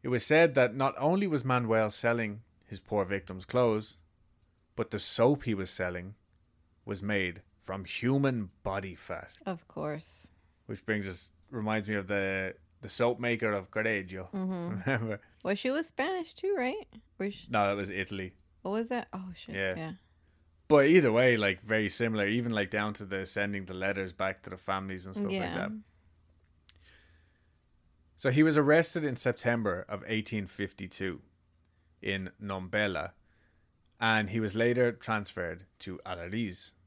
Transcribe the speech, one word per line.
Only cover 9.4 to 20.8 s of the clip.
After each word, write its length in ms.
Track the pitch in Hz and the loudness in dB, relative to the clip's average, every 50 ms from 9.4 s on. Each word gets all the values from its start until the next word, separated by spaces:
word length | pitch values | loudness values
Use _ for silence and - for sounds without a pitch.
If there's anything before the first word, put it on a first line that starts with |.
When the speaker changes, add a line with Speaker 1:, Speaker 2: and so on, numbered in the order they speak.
| - | -8
Speaker 2:
Of 220 | 196 185 170 _ | -8 -8 -8 _
course. 600 | _ - 156 151 151 147 156 - - - - - - _ _ _ _ _ _ _ | _ -10 -8 -6 -6 -6 -8 -12 -18 -20 -20 -20 -20 _ _ _ _ _ _ _
Speaker 1:
Which 180 | - 110 101 _ | -14 -14 -10 _
brings 220 | - 110 104 98 95 | -2 -2 -2 -2 -6
us, 240 | 90 90 - - _ _ _ _ | -8 -8 -12 -16 _ _ _ _
reminds 380 | 139 117 107 107 110 110 101 104 | -8 -6 -2 -2 -2 -2 -2 -2
me 80 | 107 | -4
of 100 | 101 95 | -4 -2
the, 480 | 92 101 101 98 95 95 95 95 92 - - _ _ _ _ | -2 -2 0 0 0 -2 -2 -4 -6 -8 -12 _ _ _ _
the 60 | - 101 | -10 -8
soap 300 | - - 120 120 123 - | -2 0 2 0 0 0
maker 340 | 120 120 120 113 120 110 | -2 -2 0 0 0 0
of 180 | 104 101 92 - | 0 -2 -4 -4
Correggio. 560 | - 107 107 113 110 101 95 87 95 95 92 - | -4 -2 0 0 0 -2 -4 -6 -10 -10 -10 -8
Speaker 2:
Mm-hmm. 480 | - 190 185 185 190 175 170 170 - 98 | -6 -6 -4 -4 -4 -4 -4 -6 -6 -4
Speaker 1:
<laughs> 60 | 90 | -2
Remember? 340 | 135 135 113 113 110 104 101 - _ _ _ | -2 -2 -2 -2 -4 -6 -6 -10 _ _ _
Speaker 2:
Well, 120 | - 180 202 | -4 -4 -4
she 140 | 202 - 254 | -2 -2 -2
was 180 | 269 311 330 - | -2 -2 -4 -6
Spanish 460 | _ - 262 359 381 359 330 - - | _ -4 -2 -2 -2 -4 -6 -8 -10
too, 200 | - - 381 403 | -6 -2 -2 0
right? 300 | 330 247 254 330 427 - _ - - _ _ _ - | 0 0 -2 -4 -6 -12 _ -20 -20 _ _ _ -8
Was 160 | 190 202 202 | -8 -8 -8
she 120 | - - - | -10 -10 -2
Speaker 1:
No, 160 | 117 107 101 | 0 2 2
that 100 | 98 101 | 2 2
was 140 | 101 101 98 | -2 -4 -4
Italy. 440 | 90 98 95 - 104 95 95 92 - _ _ _ _ _ | -4 -4 -4 -4 -4 -6 -6 -8 -10 _ _ _ _ _
Speaker 2:
What 80 | - 185 | -6 -4
was 160 | 202 220 233 226 | -4 -4 -2 -4
that? 200 | 247 240 - _ | -4 -6 -6 _
Oh, 200 | - 190 185 185 175 | -12 -12 -12 -12 -14
shit. 200 | - - - 214 | -14 -14 -10 -4
Speaker 1:
Yeah. 180 | 196 196 190 185 | -2 -2 -2 -2
Speaker 2:
Yeah. 160 | 165 160 160 185 - _ _ _ _ _ _ _ _ _ _ _ _ _ _ | -4 -6 -10 -10 -14 _ _ _ _ _ _ _ _ _ _ _ _ _ _
Speaker 1:
But 180 | 151 143 | 8 8